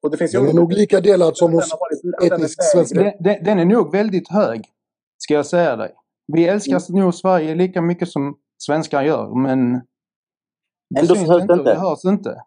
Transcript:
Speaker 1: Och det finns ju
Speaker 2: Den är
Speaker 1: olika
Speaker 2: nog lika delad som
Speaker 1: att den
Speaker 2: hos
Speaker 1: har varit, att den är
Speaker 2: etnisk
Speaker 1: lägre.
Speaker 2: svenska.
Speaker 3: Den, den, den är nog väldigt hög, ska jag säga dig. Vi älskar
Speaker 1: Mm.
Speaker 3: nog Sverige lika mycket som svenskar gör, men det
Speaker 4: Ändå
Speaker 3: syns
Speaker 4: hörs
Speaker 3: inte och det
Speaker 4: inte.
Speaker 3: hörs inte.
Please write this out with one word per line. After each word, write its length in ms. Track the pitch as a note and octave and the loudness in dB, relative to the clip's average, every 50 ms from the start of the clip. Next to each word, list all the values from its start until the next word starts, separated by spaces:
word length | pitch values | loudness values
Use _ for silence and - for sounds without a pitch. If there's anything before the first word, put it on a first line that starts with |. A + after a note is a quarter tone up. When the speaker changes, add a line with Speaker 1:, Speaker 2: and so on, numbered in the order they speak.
| - | -4
Speaker 1:
Och 80 | D3+ | -4
det 60 | D3+ D3+ | -4 -2
finns 180 | F3 D#3 B2+ | -4 -2 0
ju 40 | B2 | 0
Speaker 2:
Den 80 | C3 C#3+ | 0 2
är 20 | |
Speaker 1:
olika 100 | D3+ E3+ | 4 2
Speaker 2:
nog 120 | F3 E3 F3+ | 2 2 2
lika 280 | G3+ G#3 G3 - F#3+ | 0 2 2 2 2
delad 360 | F3+ G#3 G3 F3+ F3 D#3+ D#3+ - | 4 4 4 4 4 2 2 2
som 80 | E3+ E3+ | 2 2
Speaker 1:
att 40 | |
den 80 | E3 E3 | 2 2
Speaker 2:
hos 120 | - - | 0 -2
Speaker 1:
har 80 | E3 - | -6 -8
varit, 360 | F3+ E3+ D#3+ D3 - F3 F3 | -6 -8 -8 -8 -8 -8 -4
att 40 | - | 0
den 120 | F3+ E3+ | 0 0
är 40 | F3+ | 2
Speaker 2:
etnisk 240 | E3+ D#3+ D3+ - - | 0 -2 -4 -2 -2
Speaker 1:
lägre. 100 | F3+ D#3+ D3+ F3+ D#3+ B2+ | 0 2 4 2 2 2
Speaker 2:
svenska. 120 | - E3+ F#3+ | 0 0 0
Speaker 3:
Den, 100 | G3+ G3 - | 0 -2 -2
den, 240 | E3 F#3+ G#3 - D#3+ | -2 -2 -2 0 0
den 160 | G3+ G#3+ F#3 | 0 0 2
är 60 | E3 | 2
nog 260 | F3 G#3+ A#3+ F#3 D3 | 2 4 2 2 0
väldigt 380 | D#3 G3 G#3+ A3 F#3 F#3 D3 - | 0 -2 -2 0 -2 -4 -6 -4
hög, 340 | E3 G#3 G3+ C3 A#2 A2+ G#2 _ _ _ _ _ _ _ _ _ _ _ | -2 0 0 0 -2 -6 -10 _ _ _ _ _ _ _ _ _ _ _
ska 160 | - - D3 | -4 -2 0
jag 120 | D3 C#3+ | 0 0
säga 300 | D3 - F3 F3 D#3 B2 | 0 0 0 0 0 -2
dig. 160 | A2 G#2 F#2 - _ _ _ _ _ _ - D3 | -4 -6 -10 -12 _ _ _ _ _ _ -4 0
Vi 140 | E3 E3+ E3+ | 0 2 2
älskar 340 | G3 G#3 G3+ - F3+ F3+ F3+ - | 0 -2 -2 -2 -2 -2 -2 -2
Speaker 1:
Mm. 120 | F3 G3 | -2 0
Speaker 3:
nog 120 | G3 F3+ E3+ | 0 0 0
Sverige 420 | - - F#3+ F#3 F3 D#3 D#3+ D#3+ | -2 0 0 0 0 0 -2 -2
lika 260 | E3 F3+ F#3 F#3 F3+ | -2 -2 -2 0 -2
mycket 280 | E3+ E3+ F3 F3 F3+ F3 | -2 -2 -2 -2 -6 -6
som 260 | - D3+ C#3 C#3+ C3+ _ _ _ _ _ | -6 -6 -6 -6 -10 _ _ _ _ _
svenskar 460 | - - D3 D#3 D#3 D#3 - C#3+ C3+ | -6 -4 -2 -2 -2 -2 -2 -2 0
gör, 380 | D3+ D#3 A#2+ G#2+ G#2+ G#2+ B2 C3 | 0 0 -2 -4 -4 -4 -2 -2
men 300 | C3+ C3 C3 B2+ A#2+ B2 B2 B2 _ _ _ _ _ _ _ _ _ _ _ _ _ _ _ _ _ _ _ _ _ | 0 0 0 0 0 -2 -4 -6 _ _ _ _ _ _ _ _ _ _ _ _ _ _ _ _ _ _ _ _ _
det 100 | - - | -2 -2
Speaker 4:
Ändå 160 | E3+ E3 F3+ | 2 2 2
Speaker 3:
syns 140 | G3+ F3+ D3+ | 2 2 2
Speaker 4:
hörs 120 | F3 F3 | 2 2
Speaker 3:
inte 120 | F3+ G3+ E3+ | 4 2 0
och 100 | F3+ C#3 | 2 2
det 80 | C3 | 0
Speaker 4:
inte. 100 | G#2+ D#3 | 0 0
Speaker 3:
hörs 240 | F#3 F#3 D3+ D3 - | 0 -4 -4 -4 -2
inte. 300 | F#3 G3+ G3+ G3 A2 - - - | -2 -2 -2 -4 -8 -12 -12 -16